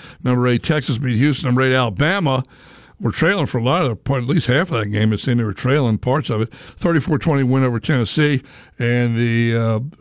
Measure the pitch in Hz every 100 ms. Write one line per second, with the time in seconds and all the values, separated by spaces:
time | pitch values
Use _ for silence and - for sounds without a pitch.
0 | - - 127 123 123 120 - 151 135 123
1 | 131 113 147 135 127 123 131 131 120 92
2 | 151 196 151 131 - - - - - -
3 | 127 - 165 202 143 120 117 170 135 110
4 | - 135 120 165 - 135 185 120 101 104
5 | 110 104 131 120 110 92 123 147 120 107
6 | 131 147 - 107 110 - - - 175 165
7 | 151 151 165 139 127 135 131 117 - 139
8 | 113 - 147 139 - - - - 120 120
9 | 120 113 120 117 117 113 113 110 139 -